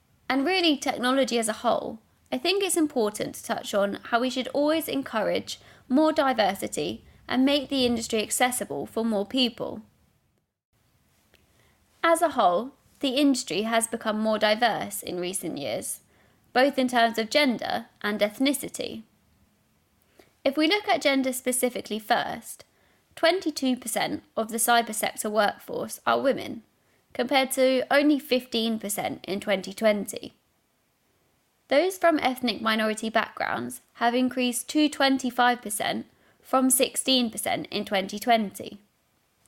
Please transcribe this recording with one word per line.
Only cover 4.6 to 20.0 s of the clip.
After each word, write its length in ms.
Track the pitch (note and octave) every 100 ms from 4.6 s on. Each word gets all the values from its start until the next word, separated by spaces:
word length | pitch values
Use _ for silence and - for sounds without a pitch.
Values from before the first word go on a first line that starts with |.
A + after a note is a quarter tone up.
| D4 D#4+ -
encourage 720 | C4+ C4 A3 F3 F#3+ - - - - -
more 240 | C4 D#4
diversity 920 | D#4 C4+ A3+ F#3+ G3 G#3+ - D#3+ A3+ - - -
and 160 | B3+ C4+
make 240 | D4 C4
the 160 | C#4 B3
industry 360 | A#3 A3+ A3
accessible 640 | G#3+ - B3 - G3+ C#3+ G#3+
for 200 | A3+ A3+
more 200 | G3+ G#3
people. 580 | C4 A#3+ - - G#3+ - _ _ _ _ _ _ _ _ _ _ _ _ _ _ _ _ _ _ _ _ _
As 180 | E4+ E4
a 80 | E4
whole, 420 | C4 F#3 F3+ C4 - _ -
the 100 | C#4
industry 540 | B3+ C#4+ B3+ - F3
has 220 | A3 A3+ A3+
become 340 | A3+ A3 G#3+
more 200 | A3 G#3+
diverse 640 | G#3+ G#3+ A#3 E3 G3+ -
in 160 | - F3+
recent 380 | F3+ F#3 E3+ -
years, 420 | B2 B2 - - _ _ _ _ _
both 260 | B3 C#4 C4+
in 80 | B3+
terms 300 | B3 A#3 A3
of 120 | A3
gender 580 | D4 C#4+ A3 - A3+ A3+ _
and 180 | G#3 G#3
ethnicity. 800 | G#3 G#3 C4+ C4+ - - - A3 - _ _ _ _ _ _ _ _ _